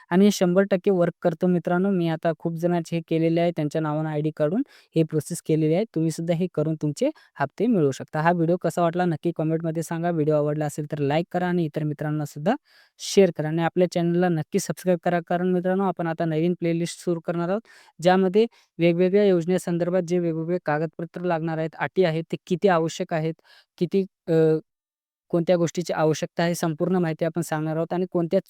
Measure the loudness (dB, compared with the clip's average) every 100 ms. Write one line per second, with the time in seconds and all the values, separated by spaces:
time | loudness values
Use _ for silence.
0 | 0 4 4 4 2 2 2 2 2 2
1 | 2 0 -2 0 0 0 0 0 0 0
2 | 0 -2 -2 -2 -4 -2 -2 -2 -2 -6
3 | -2 0 2 2 0 0 -2 -2 -2 -2
4 | -2 -2 -4 0 0 0 -4 -10 _ 0
5 | 0 -2 -4 -6 -2 2 2 0 0 -2
6 | -2 -2 -2 -2 -2 -2 -2 -2 -4 -2
7 | -4 -4 _ -6 -6 -2 0 2 2 0
8 | -6 -2 2 2 2 0 -2 0 0 0
9 | 0 -2 -4 -2 -2 -2 -2 -4 -6 -4
10 | -2 0 2 2 0 -2 -4 -6 -8 -4
11 | -2 -2 -2 -4 -2 0 -2 -2 -4 -4
12 | -4 -4 -6 -4 -4 -4 _ _ _ -14
13 | 0 4 4 4 -4 -2 0 0 0 0
14 | 0 2 2 0 -2 -4 -4 -4 -2 0
15 | 0 -2 -2 -2 0 0 0 0 0 -2
16 | -4 -4 -2 0 0 0 -2 -2 -4 -6
17 | -6 -4 -4 -4 -4 -4 -8 -20 -20 0
18 | 4 4 4 2 0 _ _ 0 2 4
19 | 2 4 4 4 2 -2 -2 -2 0 -2
20 | 0 0 0 -2 -4 -4 -2 -2 -2 -6
21 | -12 -6 -4 -2 -2 -4 -6 -6 -4 0
22 | 0 0 -6 -8 -4 0 2 2 0 -4
23 | -6 -4 -4 -6 _ -20 _ -6 -2 0
24 | -2 _ 0 2 4 2 -4 _ _ _
25 | _ _ _ -2 2 2 0 -2 -4 0
26 | 0 0 -4 -2 -2 0 -2 -2 0 0
27 | 0 -2 -4 -2 -4 -4 -2 -4 -2 -4
28 | -2 -2 0 -2